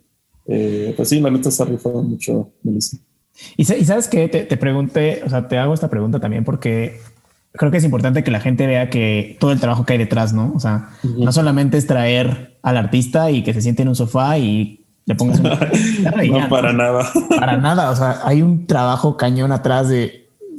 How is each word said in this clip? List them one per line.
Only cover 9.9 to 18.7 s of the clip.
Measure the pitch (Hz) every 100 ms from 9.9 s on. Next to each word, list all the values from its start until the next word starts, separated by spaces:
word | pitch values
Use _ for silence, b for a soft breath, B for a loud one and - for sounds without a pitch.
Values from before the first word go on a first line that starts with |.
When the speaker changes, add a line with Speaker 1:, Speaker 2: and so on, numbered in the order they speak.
Speaker 2:
hay | 123
detrás, | 110 117 110
¿no? | 110 120 170
O |
sea, | 120 107 - -
Speaker 1:
Ujú. | 127 120 123
Speaker 2:
no |
solamente | 160 151 139 139 151
es | 143
traer | 127 120 123 123 127 - _
al | 127 123
artista | 101 127 123 160 160
y | 135
que | 110
se | 113
siente | 113 120
en | 131
un | 120
sofá | 117 131 135 156
y | 113 107 104 - _ _ -
le | -
pongas | 123 -
una | 151 147
Speaker 1:
<laughs> | 151 - 220 214
Speaker 2:
guitarra | 175 214 147
y |
Speaker 1:
No, | 135
Speaker 2:
ya, |
¿no? | 135
Speaker 1:
para | 131 120
nada. | 120 120 123 123 -
<laughs> | -
Speaker 2:
Para | 165 127 123
nada, | 143 180 139
o | 123
sea, | 131 123 131
hay | 147
un | 170 170
trabajo | 175